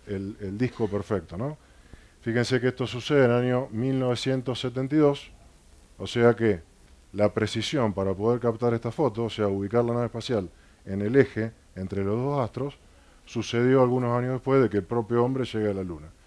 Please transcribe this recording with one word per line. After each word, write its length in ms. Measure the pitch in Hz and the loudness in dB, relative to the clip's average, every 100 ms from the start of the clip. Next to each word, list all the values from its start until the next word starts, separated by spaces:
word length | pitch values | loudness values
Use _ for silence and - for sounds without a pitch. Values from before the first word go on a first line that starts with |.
| - | -10
el, 280 | 98 98 117 | -8 -8 -10
el 180 | 98 104 | -8 -4
disco 300 | 123 - 107 | -4 -2 -4
perfecto, 480 | 101 - 98 80 85 | -4 -2 -4 -4 -8
¿no? 200 | 139 151 - - - - - _ | -8 -8 -16 -20 -20 -20 -20 _
Fíjense 380 | 117 117 117 127 | -2 0 2 2
que 80 | 127 | 0
esto 200 | 123 117 | -2 -6
sucede 380 | 120 - 143 123 | -6 0 4 6
en 40 | |
el 60 | 120 | 4
año 320 | 123 123 135 | 2 0 -2
mil 300 | 110 131 131 | -2 -2 0
novecientos 600 | 127 120 131 131 123 120 | 0 0 -2 -2 -2 -6
setenta 360 | 127 127 135 151 | -6 -4 0 4
y 20 | |
dos, 320 | 143 143 - - - - _ - - - | 4 4 -6 -20 -20 -20 _ -20 -20 -12
o 120 | 98 | -4
sea 260 | 120 120 | 4 6
que 260 | 113 113 90 - _ - - _ | 6 2 0 -4 _ -20 -20 _
la 200 | 95 104 | 0 2
precisión 600 | - 107 113 - 151 110 | 2 -2 -2 -4 0 0
para 220 | 95 95 | 0 -2
poder 260 | 95 110 120 | 0 0 0
captar 340 | 120 113 120 | 0 0 0
esta 160 | 117 117 | -2 -4
foto, 340 | 139 139 107 | -2 -2 0
o 60 | 113 | -4
sea, 160 | 110 101 | -2 -2
ubicar 380 | 98 101 117 | -2 0 0
la 80 | 120 | 0
nave 140 | 120 117 | -2 -4
espacial 440 | 117 - 113 87 - - _ | -6 -4 -4 -4 -10 -20 _
en 180 | - 98 | -8 -4
el 120 | 104 | 2
eje 380 | 135 - 110 113 - - - | 4 4 0 -6 -8 -16 -12
entre 260 | 92 98 | -6 -4
los 140 | 98 113 | -2 -2
dos 240 | 135 143 | -2 -2
astros, 360 | 113 - 139 - - - _ - | -4 -4 -10 -10 -20 -20 _ -20
sucedió 580 | - 117 - 117 123 135 | -10 -8 -2 0 4 4
algunos 280 | 123 127 120 | 4 2 0
años 220 | 120 127 | -2 -2
después 280 | 127 135 135 | -4 2 4
de 80 | 110 | 4
que 100 | 101 | 0
el 60 | |
propio 400 | 90 120 107 120 | -2 -4 0 2
hombre 200 | 123 131 | 2 0
llegue 260 | 120 110 104 | -4 -2 -2
a 40 | |
la 100 | 98 | -2
Luna. 240 | 90 78 78 - | -6 -10 -14 -20